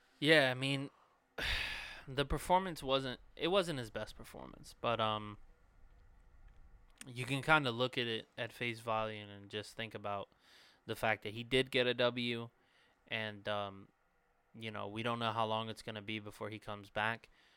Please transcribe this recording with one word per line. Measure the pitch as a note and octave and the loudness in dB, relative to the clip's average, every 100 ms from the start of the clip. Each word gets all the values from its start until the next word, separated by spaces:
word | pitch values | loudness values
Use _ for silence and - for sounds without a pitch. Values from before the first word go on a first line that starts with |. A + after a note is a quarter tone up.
| _ _ | _ _
Yeah, | D3 D#3+ C3 | 8 8 8
I | |
mean, | B2+ C3+ C#3 C#3+ - _ _ _ - | 4 0 0 -2 -10 _ _ _ -4
<sighs> | - - - - - - - | 0 0 -2 -6 -10 -12 -6
the | C3 | -2
performance | C#3 D3+ - F#3 F#3+ D#3 | 0 0 4 4 4 -4
wasn't, | C3+ C3+ C3+ A#2+ - - | 2 2 2 -6 -12 -2
it | E3 | 4
wasn't | G3 F3+ C#3+ | 4 4 -2
his | A2+ | -4
best | G#2+ G#2+ - | -6 -8 -10
performance, | A#2+ - C2 - - - | -14 -12 -14 -14 -18 -2
but, | A#2+ A2+ | 0 2
um, | A2 G#2+ G#2+ G#2 - - - - - - - - - - - - - - - - C3+ | 2 0 -4 -10 -16 -20 -20 -20 -20 -20 -20 -20 -20 -20 -20 -20 -20 -20 -20 -18 -12
you | B2 A#2+ | -8 -2
can | C3+ | 0
kinda | B2+ D#3 C3+ | 6 6 6
look | A#2 B2+ C3+ | 2 0 2
at | A#2 | -2
it | A2+ - - | -2 -6 -8
at | A2+ | -8
face | - A#2+ A2+ | -4 -4 -4
value | A2+ A2 A2 G#2+ G#2 G2+ | 0 0 0 -4 -12 -14
and | G2+ | -8
just | G#2 G2+ - | -6 -6 -8
think | A2+ | -8
about | G#2+ G#2 G2+ - _ - - - _ - | -6 -4 -4 -6 _ -20 -20 -20 _ -8
the | A2 | 0
fact | A#2 G#2+ | 2 2
that | G#2+ | -2
he | A2 | -8
did | A#2 C3 C3 | 2 2 4
get | C3 B2 | 4 4
a | |
W, | A#2+ B2 B2 A#2+ A#2 A#2 _ _ _ _ _ - | 4 2 2 -2 -2 -6 _ _ _ _ _ -6
and, | A2+ A2 G2+ G#2 | -4 -2 -4 -2
um, | G#2 G2+ G2 G2+ _ _ _ _ _ _ A2+ | -2 -2 -8 -18 _ _ _ _ _ _ -10
you | A2+ | -8
know, | G#2+ G#2 | -6 -6
we | G#2+ | -2
don't | A#2 A#2 | -2 0
know | A#2 | 0
how | A2 A2 | 2 2
long | A2 A2+ | 0 -2
it's | G#2+ | -8
gonna | - A2 | -8 -8
be | G#2 A2 | -6 -6
before | G#2 - G#2+ | -6 -8 -8
he | G#2+ | -8
comes | - G#2 G2+ | -10 -10 -6
back. | G#2+ G#2+ A#2 - _ _ | 0 0 0 -10 _ _